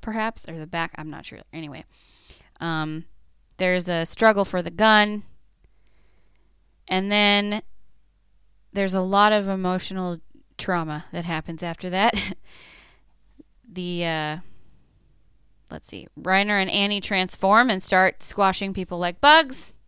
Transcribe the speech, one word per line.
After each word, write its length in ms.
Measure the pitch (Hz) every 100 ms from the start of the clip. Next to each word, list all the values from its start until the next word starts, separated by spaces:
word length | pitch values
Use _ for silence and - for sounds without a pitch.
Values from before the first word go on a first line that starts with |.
perhaps, 440 | - 220 220 - -
or 100 | 165
the 80 | 156
back. 260 | 170 165 -
I'm 140 | 156
not 140 | -
sure. 160 | - - -
Anyway, 320 | 160 151 135 - _ _ _ - - _ _
um, 460 | 165 160 156 156 - - - _ _ -
there's 320 | 185 180 175
a 160 | 170 170
struggle 380 | - 226 202
for 180 | 190 180
the 80 | 170
gun. 540 | 170 220 214 208 208 - - _ _ _ _ - - - _ _ _ _ _ _ _ -
And 240 | 185 196
then 520 | 208 208 202 208 208 - - - - _ _ _ _ _ _ _
there's 220 | 202 196
a 60 | 190
lot 320 | 185 202 214
of 160 | 214 196
emotional 720 | 190 185 185 - 190 180 165 - - _ -
trauma 480 | - 180 156 151 -
that 120 | 170
happens 380 | 170 160 165 165
after 280 | 175 165 185
that. 240 | 185 220
<laughs> 300 | 202 185 - - - - - - - _ _ _ - _ _ 240
The, 380 | 180 180 175 170
uh, 300 | 160 151 156 - - - - _ _ _ _ _ _ _ _ -
let's 160 | - -
see, 180 | 95 - -
Reiner 420 | 170 190 202 208
and 80 | 190
Annie 300 | 202 202 208
transform 680 | - 196 185 - 190 214 247
and 140 | 185
start 400 | - 185 185 -
squashing 500 | - - 190 185 196
people 260 | 190 180 175
like 220 | 175 180
bugs. 540 | 285 320 277 254 - -